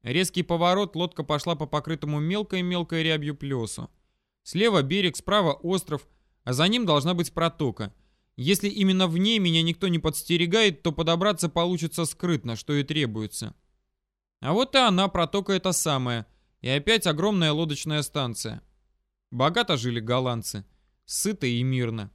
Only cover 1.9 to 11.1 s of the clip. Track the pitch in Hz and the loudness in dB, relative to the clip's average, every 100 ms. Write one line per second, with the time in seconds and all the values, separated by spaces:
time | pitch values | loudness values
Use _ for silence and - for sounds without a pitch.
1.9 | 160 147 147 151 202 202 190 180 180 165 | -6 -4 -2 -2 -2 -4 -4 -2 -2 -2
2.9 | 165 160 156 147 143 139 135 110 - 80 | -2 0 0 -2 -8 -6 -4 -6 -8 -12
3.9 | _ _ _ _ _ - - 226 196 135 | _ _ _ _ _ -8 2 4 4 2
4.9 | 185 185 - - 208 170 139 170 185 - | 2 0 -2 0 2 2 0 -2 -2 -2
5.9 | 151 - _ _ _ - 127 170 240 214 | -8 -8 _ _ _ -6 2 2 2 2
6.9 | 147 143 175 175 - 165 - 143 - 101 | 2 2 0 -2 0 -2 0 -4 -2 -10
7.9 | _ _ _ _ - 127 196 208 202 190 | _ _ _ _ -6 2 2 2 2 2
8.9 | 185 185 165 202 226 180 165 165 165 196 | 4 2 2 2 2 2 2 2 0 0
9.9 | 170 156 147 - 175 170 208 214 151 175 | 0 0 -4 -2 0 2 4 2 2 -4
10.9 | 151 160 | -2 0